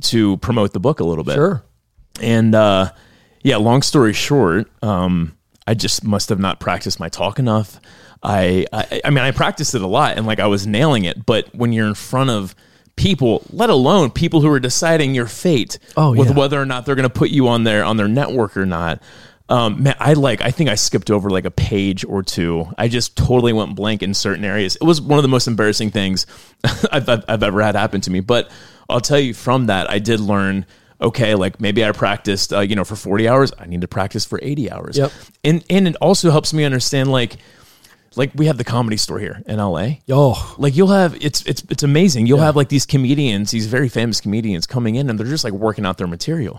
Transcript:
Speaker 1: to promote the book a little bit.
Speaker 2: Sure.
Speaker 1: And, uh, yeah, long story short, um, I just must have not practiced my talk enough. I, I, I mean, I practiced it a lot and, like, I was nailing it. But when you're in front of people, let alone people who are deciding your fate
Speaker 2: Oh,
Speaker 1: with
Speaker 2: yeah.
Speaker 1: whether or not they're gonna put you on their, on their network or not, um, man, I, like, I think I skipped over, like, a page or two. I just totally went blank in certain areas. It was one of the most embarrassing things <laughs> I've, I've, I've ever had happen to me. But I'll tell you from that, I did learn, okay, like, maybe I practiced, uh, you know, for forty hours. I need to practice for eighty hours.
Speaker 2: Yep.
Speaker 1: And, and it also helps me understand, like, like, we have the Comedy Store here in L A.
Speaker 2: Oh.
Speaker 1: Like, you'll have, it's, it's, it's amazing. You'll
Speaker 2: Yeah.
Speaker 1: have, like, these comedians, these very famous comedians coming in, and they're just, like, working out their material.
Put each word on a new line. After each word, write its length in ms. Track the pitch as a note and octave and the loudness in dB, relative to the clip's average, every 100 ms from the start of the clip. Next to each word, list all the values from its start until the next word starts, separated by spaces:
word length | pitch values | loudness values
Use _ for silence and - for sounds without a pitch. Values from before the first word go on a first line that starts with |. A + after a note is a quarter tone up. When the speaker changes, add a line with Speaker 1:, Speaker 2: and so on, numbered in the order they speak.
Speaker 1:
to 340 | - A2+ G#2 F#2+ | -2 2 2 2
promote 340 | - A#2 G2+ | 0 0 0
the 80 | G2 | 0
book 200 | A#2 D#3 | -2 0
a 40 | |
little 200 | E2+ D#2+ | -2 -2
bit. 100 | C#2+ | -2
Speaker 2:
Sure. 280 | C#2+ E3+ D3 - _ _ _ _ - | 0 0 0 -8 _ _ _ _ -6
Speaker 1:
And, 340 | A#2 A2+ A2 | 0 2 4
uh, 380 | A2 G#2+ F#2+ F#2+ - _ _ _ _ | 6 6 4 0 -4 _ _ _ _
yeah, 140 | C3+ A2+ | 0 2
long 260 | A2 B2+ | 2 2
story 300 | - D3+ A2+ | 2 2 2
short, 580 | F#2+ - C#3+ F#2+ F2 A2 - | 2 0 2 2 0 -2 -6
um, 540 | G#2+ F#2+ F2+ F2+ D#2+ - _ _ - | -4 0 0 0 -2 -8 _ _ -4
I 80 | |
just 300 | G#2+ F#2 - | -2 -2 -4
must 240 | G#2+ G2+ - | -2 -2 -2
have 80 | G2+ | -2
not 180 | F#2+ E2+ | -2 -2
practiced 380 | - F2 - - | -4 -4 -4 -8
my 80 | E2+ | -8
talk 300 | - F2+ G2+ | -4 -4 -2
enough. 420 | B2 G#2+ G#2 - _ - - - | 0 0 -2 -10 _ -20 -20 -10
I, 440 | - G2+ F2+ F#2 - | -2 0 2 0 -2
I, 280 | A2 - - | -6 -6 -4
I 60 | - | 0
mean, 80 | C#3 | 0
I 60 | C3 | 0
practiced 440 | C3+ D#3 D#3 D3+ | 0 -2 -2 -4
it 80 | A#2 | -4
a 40 | F#2+ | 0
lot 300 | A#2 C#3 - | 0 0 -2
and, 100 | A2 | -2
like, 140 | G#2+ | 0
I 60 | G#2 | 0
was 200 | G2+ G#2 | 0 0
nailing 380 | G#2 D#3 B2 | 0 2 2
it. 220 | F2 - G#2 | 0 -4 -2
But 280 | G#2+ - | -2 -2
when 180 | - A#2+ | -4 -2
you're 140 | A2+ G#2+ | 0 -2
in 80 | |
front 360 | G2+ - C3 C3+ | -4 -4 -2 0
of 240 | G#2+ F#2+ - _ _ _ - | -2 -4 -12 _ _ _ -2
people, 460 | F#3+ F#3+ B2 G#2 - | 0 2 2 0 -2
let 180 | - A3+ | -2 2
alone 400 | D3+ C3 G3 C3+ | 4 4 4 2
people 300 | - E3 D#3+ | 0 0 2
who 100 | D3+ | 4
are 100 | C#3 | 2
deciding 540 | B2 - E3 E3 C3+ | 0 -2 0 2 2
your 120 | C3 A#2 | -2 -4
fate 520 | - F3+ C#3+ F#2 - - - | -4 0 0 0 -8 -8 0
Speaker 2:
Oh, 160 | D3+ | 4
Speaker 1:
with 140 | A#2 B2 | 4 4
Speaker 2:
yeah. 40 | |
Speaker 1:
whether 260 | C#3 C#3 C#3+ | 4 2 0
or 60 | C3+ | -4
not 200 | B2+ A#2 | -4 -4
they're 80 | |
gonna 160 | C3+ C3 | 0 0
put 200 | - - | 0 0
you 180 | C#3+ B2 | 4 4
on 160 | A#2 | 4
their, 200 | A2+ G#2 | 2 2
on 120 | F2 A2 | 2 0
their 120 | G2+ | 2
network 480 | A#2+ C#3+ B2+ G#2 G2 | 0 0 0 -2 -2
or 80 | F#2+ | -2
not, 360 | E2+ E2+ D2+ - - - _ - | -2 -4 -6 -10 -20 -20 _ -2
um, 360 | B2 A2+ G#2 | 0 0 0
man, 100 | C#3 B2+ | 0 0
I, 140 | A#2 | 2
like, 260 | D3+ C#3 G#2+ | 2 2 0
I 100 | A#2 | -2
think 200 | C3+ D3 | 0 0
I 40 | |
skipped 360 | G#2 - A#2 - | 0 -2 -2 0
over, 200 | G#2 G2 | 0 0
like, 140 | F#2+ | -2
a 60 | F2+ | -2
page 520 | - - G2+ G2 F#2+ | -2 -2 0 0 -2
or 180 | - G2 | -4 -6
two. 440 | F#2 - E2+ E2 D#2+ - | -4 -2 -2 -2 -4 -4
I 100 | A#2 | -2
just 280 | A#2+ - - | -2 -4 -2
totally 360 | C3 B2 A#2+ | 2 2 2
went 240 | A2 G2 G2 | 0 -2 -4
blank 260 | G#2 G#2+ | -4 -2
in 100 | F#2+ | -4
certain 300 | G2 G#2 F#2 | -4 -4 -4
areas. 300 | G2+ G2+ F#2+ - | -4 -2 -2 0
It 60 | |
was 160 | D#3 D#3+ | 2 2
one 180 | C3+ D3 | 2 2
of 20 | |
the 60 | C3+ | 2
most 180 | B2+ A#2 | 2 0
embarrassing 440 | A2 G#2+ G#2 A2 | 0 0 0 -2
things 360 | G2+ F#2+ F#2 - - - _ | -2 -2 -2 -6 -10 -20 _
<laughs> 40 | - A#2 A3 | -4 -2 -2
I've, 180 | D3+ B2+ | -2 0
I've, 160 | A#2 - | -2 -2
I've 140 | A2 | -2
ever 180 | G#2 G2 | 0 2
had 140 | G#2+ G2+ | 2 0
happen 240 | G#2+ G2 | -2 -2
to 80 | F#2+ | -4
me. 100 | F2+ | -2
But 300 | F#2+ A#2+ - - - - - | 0 0 -2 -10 -20 -16 -4
I'll 120 | B2 | -4
tell 200 | - C#3+ | 0 0
you 140 | C3+ | 0
from 320 | A2 - C3 A#2 | -2 0 0 2
that, 220 | F#2+ D#2+ | 0 -2
I 120 | G2+ | -2
did 180 | G#2+ A2 | 0 0
learn, 480 | G#2 G2+ G2 G2 F#2 _ _ - | 0 0 0 -2 -6 _ _ -4
okay, 360 | - - A2 G#2 | -2 0 0 2
like, 240 | F#2 - | 0 -2
maybe 240 | G#2 G#2 | -2 0
I 80 | G#2+ | 0
practiced, 600 | G#2 G2+ G#2 G#2 F#2+ - | 0 -2 -2 -2 -2 -2
uh, 60 | G2+ | -2
you 140 | G2 | 0
know, 80 | G#2 | -2
for 140 | F2+ - | -4 -6
forty 320 | - G2+ A2+ | -4 0 2
hours. 240 | C3 C3+ - | 4 2 -2
I 100 | F2 | -10
need 160 | F2 | -8
to 60 | F2+ | -6
practice 360 | - F#2+ G#2+ | -4 -4 -6
for 160 | - G#2 | -6 -6
eighty 260 | - C#3+ G2+ | -6 -6 -6
hours. 280 | F#2+ E2+ C#3 | -8 -6 -2
Speaker 2:
Yep. 140 | C#3 - - _ | -2 -4 -20 _
Speaker 1:
And, 200 | C#3+ E3+ - | 0 0 2
and 160 | F#3 F#3 | 2 2
it 80 | D3+ | 2
also 320 | D#3 G3 F3 | 2 4 4
helps 200 | D3+ - | 2 2
me 120 | D#3 | 0
understand, 480 | D3 B2+ - C#3 C3 | 0 0 0 0 2
like, 240 | C3+ A#2 - - - - _ - _ _ - | 0 0 -6 -20 -20 -20 _ -20 _ _ -4
like, 140 | B2 | -4
we 120 | C3+ D#3 | 0 0
have 100 | C3 | 0
the 80 | |
Comedy 320 | A#2 A#2 A#2 G#2+ | -2 -2 -2 -2
Store 220 | - E2+ | -4 -6
here 240 | G2+ F#2 - | -8 -10 -8
in 140 | G#2+ | -4
L 180 | G2+ D#2+ | -2 -2
A. 220 | G#2 D3+ - | -2 -6 0
Speaker 2:
Oh. 460 | C3 C#3 G#2+ - - | 4 4 2 -6 -2
Speaker 1:
Like, 160 | C#3+ | 0
you'll 120 | C3+ F#3+ | 4 4
have, 260 | G3 F3 - | 4 2 0
it's, 200 | D3 - | -4 -4
it's, 180 | - C#3+ - | -4 -6 -6
it's 140 | - | -2
amazing. 440 | C#3+ C#3+ F#3+ B2 A#2 | 2 4 4 4 4
You'll 120 | C#3+ | 4
Speaker 2:
Yeah. 80 | D#3 | 4
Speaker 1:
have, 100 | D3 | 2
like, 140 | C#3 | 2
these 160 | C#3 - | 0 2
comedians, 640 | C#3 B2+ C#3+ C#3 G2+ G2+ | 0 2 2 0 0 -2
these 160 | A2+ G#2+ | -2 -2
very 240 | B2+ C3+ | 0 0
famous 320 | A2+ A#2 G#2 | 0 -2 -2
comedians 440 | G#2 G#2+ A2 F2 - | -2 -2 -2 -4 -4
coming 280 | B2+ A#2 | -4 -2
in, 160 | A#2 C#3+ | -2 -2
and 80 | G#2+ | -2
they're 80 | A2+ | -4
just, 180 | D#3 | -4
like, 80 | B2+ | -4
working 320 | G2 A2 G#2 | -2 -2 -2
out 140 | F#2+ F#2 | -4 -4
their 80 | F#2 | -6
material. 500 | E2+ - E3 G2 | -6 -4 -4 -4